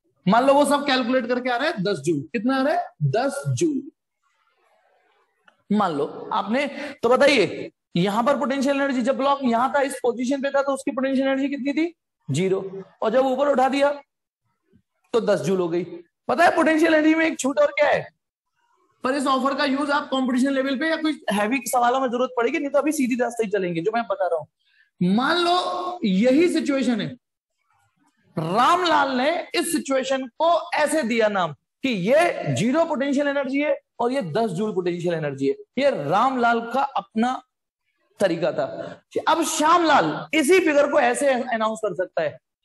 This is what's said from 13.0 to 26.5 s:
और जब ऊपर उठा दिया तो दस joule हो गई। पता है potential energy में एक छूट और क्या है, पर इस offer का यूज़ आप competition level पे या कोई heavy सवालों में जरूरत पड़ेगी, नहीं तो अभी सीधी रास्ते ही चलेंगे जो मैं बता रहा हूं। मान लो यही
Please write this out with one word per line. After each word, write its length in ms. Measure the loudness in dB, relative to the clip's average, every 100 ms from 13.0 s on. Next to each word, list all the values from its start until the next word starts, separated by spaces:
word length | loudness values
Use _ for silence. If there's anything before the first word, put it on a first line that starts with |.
और 80 | 0
जब 160 | 2 2
ऊपर 220 | 0 0
उठा 200 | 2 2
दिया 300 | 2 0 -2 -10 _ _ _ _ _ _ _ _ _ _
तो 60 | -2
दस 200 | 0 0
joule 180 | 0 0
हो 100 | 0
गई। 160 | -2 -6 -10 -18 _ -2
पता 160 | 2
है 60 | 4 4
potential 380 | 2 2 4
energy 200 | 4 2
में 100 | 2 0
एक 120 | -2
छूट 200 | -2 0
और 120 | 0
क्या 180 | 2 0
है, 180 | 0 -4 _ _ _ _ _ _ _ _ _
पर 100 | -4
इस 120 | -2 0
offer 280 | 0 0
का 100 | 0
यूज़ 260 | -2 -2 0
आप 180 | -2 -2
competition 420 | -2 0 0 0
level 260 | 0 -2 -2
पे 100 | -2
या 80 | -2
कोई 240 | -2 -4 -4
heavy 260 | -2 0 -2 -2
सवालों 340 | 0 2 2
में 80 | 0
जरूरत 200 | -2 -4 -2
पड़ेगी, 220 | -2 -2
नहीं 120 | -2
तो 80 | 0
अभी 140 | 0
सीधी 240 | 0 -2 -2
रास्ते 280 | -2 -2
ही 60 | -2
चलेंगे 300 | -2 -2 -2
जो 120 | -2
मैं 80 | -2
बता 220 | -2 -2 -2
रहा 120 | -2
हूं। 760 | -6 _ _ _ _ -2 0 2
मान 220 | 2 0
लो 600 | 2 0 -2 -6 -6 -4
यही 440 | 0 2 4 4 4